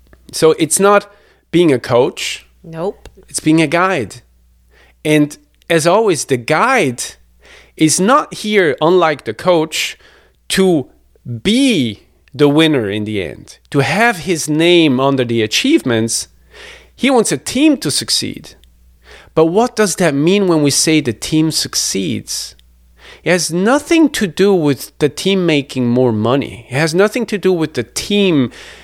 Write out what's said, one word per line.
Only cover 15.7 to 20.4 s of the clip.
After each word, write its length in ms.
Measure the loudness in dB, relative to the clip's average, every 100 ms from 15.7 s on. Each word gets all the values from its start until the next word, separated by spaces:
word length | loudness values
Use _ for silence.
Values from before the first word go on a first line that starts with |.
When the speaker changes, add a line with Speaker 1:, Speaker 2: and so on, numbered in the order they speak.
| 0 0 -2 -2 -4 -10 _ _ -20 -20 -20 _
Speaker 1:
He 160 | -4 0
wants 220 | 2 0
a 60 | -4
team 380 | -4 0 2 2
to 120 | -2
succeed. 640 | -4 -4 -4 -6 -10 -16 -20 _ _ _ _ -20 -20 -6
But 120 | 0 2
what 280 | 2 0
does 220 | 0 -2 0
that 180 | 0
mean 320 | 2 2 2